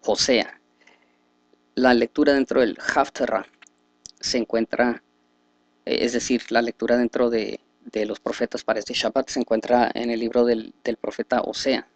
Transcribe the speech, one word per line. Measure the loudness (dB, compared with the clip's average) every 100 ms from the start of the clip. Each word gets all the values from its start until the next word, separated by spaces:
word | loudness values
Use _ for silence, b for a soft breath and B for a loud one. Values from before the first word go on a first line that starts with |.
Hosea. | 0 0 2 2 0 -8 _ _ b b b b _ _ _ _ _
La | 2 6 6
lectura | 2 2 4
dentro | 4 2 2
del | 2 0
Haftarah | -2 0 0 -2 -2 -2 -6 _ -20 _ _ _ -20 -12
se | -4 -2
encuentra, | 0 -2 -2 0 0 0 _ _ _ _ _ _ _ _ -4
eh, | -2
es | 0
decir, | -2 0 -2 0
la | 0
lectura | 0 -4 0 2
dentro | 2 0 0
de, | 0 -4 -8 _ _ -10
de | -4 -4
los | -4
profetas | -6 -4 -4 -4
para | -4 -4
este | -4
Shabbat | -4 -2 -2 -2
se | -4
encuentra | -2 -2 2 2 2
en | -2 -4
el | -4
libro | -2 2 2
del, | 0 -4 -10
del | -8 -6
profeta | -8 -8 -2 -2
Hosea. | -2 -4 -2 -2 -4